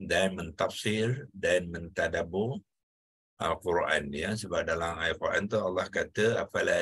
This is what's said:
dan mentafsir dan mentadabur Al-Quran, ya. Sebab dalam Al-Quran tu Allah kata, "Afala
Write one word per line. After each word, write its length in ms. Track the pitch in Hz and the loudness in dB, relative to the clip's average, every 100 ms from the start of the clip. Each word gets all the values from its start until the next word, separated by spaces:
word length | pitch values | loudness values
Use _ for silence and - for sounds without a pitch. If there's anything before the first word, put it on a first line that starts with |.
dan 320 | 82 85 95 | 0 2 2
mentafsir 960 | 90 82 78 85 - 110 107 113 127 143 | 0 -6 -2 -2 0 -2 2 2 0 -6
dan 400 | 95 82 90 85 | -2 2 2 2
mentadabur 880 | 85 82 87 85 85 82 95 113 196 - _ _ _ _ _ _ - | -8 -6 -2 0 0 -2 0 0 -2 -10 _ _ _ _ _ _ -4
Al-Quran, 760 | 82 80 90 85 73 76 71 | -2 -2 0 2 2 0 0
ya. 220 | 71 90 | -4 -2
Sebab 320 | 107 - 87 | -4 -2 -2
dalam 320 | - 82 85 82 | 0 0 -2 -2
Al-Quran 460 | 82 80 80 90 101 | -2 0 0 0 0
tu 140 | 110 | 0
Allah 260 | 92 92 92 | 0 -2 -2
kata, 500 | 87 - - 110 107 | -2 -2 2 2 2
"Afala 380 | 85 - 90 85 | -2 -2 2 2